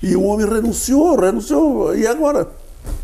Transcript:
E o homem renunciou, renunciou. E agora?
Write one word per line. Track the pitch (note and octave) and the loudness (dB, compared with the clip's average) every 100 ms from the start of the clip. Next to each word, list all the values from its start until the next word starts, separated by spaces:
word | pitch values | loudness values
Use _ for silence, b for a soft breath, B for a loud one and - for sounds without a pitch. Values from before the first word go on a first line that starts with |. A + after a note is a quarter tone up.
E | F#3 | -2
o | F3+ | 0
homem | G3 G#3 G#3+ | 2 0 0
renunciou, | A3 A#3 G3 - C4+ E4+ C4 | 0 -2 -4 0 2 4 4
renunciou. | F#3 A3 G#3+ C#4+ D#4 A#3 E3 G3+ | 2 0 -2 0 2 0 0 0
E | A3 | 0
agora? | D4 D4 C#4+ E3 - - - B B | 0 0 0 -2 -8 -18 -16 B B